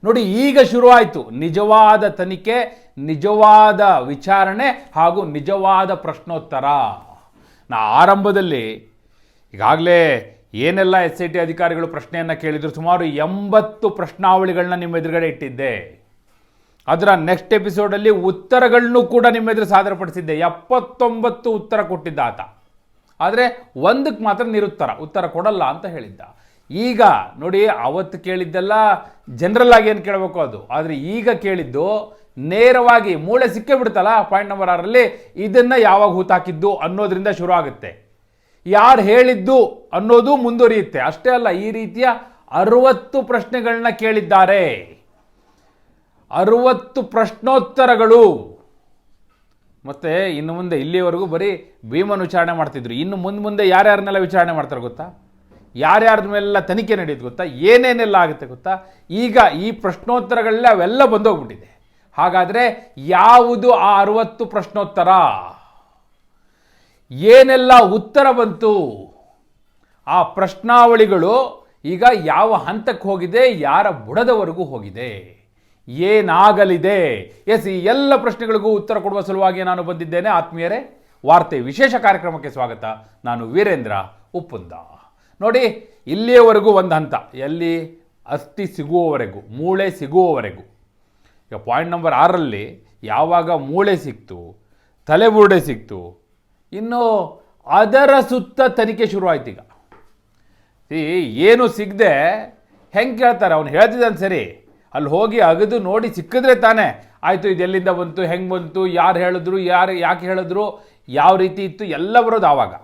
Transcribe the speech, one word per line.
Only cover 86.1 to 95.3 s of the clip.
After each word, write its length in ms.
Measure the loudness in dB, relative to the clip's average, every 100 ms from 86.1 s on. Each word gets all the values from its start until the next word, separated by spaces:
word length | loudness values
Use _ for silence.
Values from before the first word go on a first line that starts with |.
| -6 2 6 6 6 4
ಒಂದು 240 | 2 2 -2
ಹಂತ, 180 | -2 -8 -10
ಎಲ್ಲಿ 720 | -12 -10 -6 -6 -6 -8 -20 _ _ -12
ಅಸ್ಥಿ 400 | -12 -12 -12 -12
ಸಿಗುವವರೆಗೂ, 720 | -10 -4 -2 0 -4 -6 -12 -18
ಮೂಳೆ 420 | -10 -4 -2 -2
ಸಿಗುವವರೆಗೂ. 680 | -6 -4 0 0 0 -6 -12 -20 _ _ _ _ _ _ _ _
ಈಗ 40 | -16
ಪಾಯಿಂಟ್ 360 | -6 -4 -4
ನಂಬರ್ 220 | -4 -2
ಆರರಲ್ಲಿ 840 | 2 2 2 -4 -6 -12 -16 _ _
ಯಾವಾಗ 480 | -8 -4 0 0 0
ಮೂಳೆ 460 | -6 -4 -4 -2 -2
ಸಿಕ್ತು, 720 | -6 -16 _ -20 -20 -20 _ _ _ _ -2
ತಲೆಬುರುಡೆ 540 | 2 2